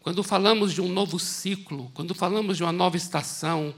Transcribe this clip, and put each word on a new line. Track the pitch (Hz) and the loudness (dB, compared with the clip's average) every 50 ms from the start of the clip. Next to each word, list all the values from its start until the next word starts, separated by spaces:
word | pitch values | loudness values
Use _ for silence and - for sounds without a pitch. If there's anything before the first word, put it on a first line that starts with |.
quando | - 160 175 190 | -6 -4 -2 -2
falamos | 196 202 208 190 196 208 226 214 208 196 156 | 0 2 2 4 6 6 6 6 4 2 2
de | 170 | 0
um | 180 180 | 0 0
novo | 180 190 202 165 160 180 | 0 0 0 0 -2 -4
ciclo, | - - - - - 185 196 196 190 - 151 139 123 127 - | -2 -4 -6 -4 -4 -4 -4 -4 -6 -10 -10 -10 -10 -10 -10
quando | - 160 170 190 | -10 -8 -6 -4
falamos | - 170 170 202 214 214 196 196 156 | -2 0 0 0 0 0 0 0 0
de | |
uma | 175 165 | 0 0
nova | 170 180 180 180 165 175 | 2 2 2 2 2 0
estação, | - - - 151 139 - - - - 156 165 156 151 147 143 | -4 -2 -4 -4 -4 -4 -8 -4 -2 -2 0 0 -2 -4 -6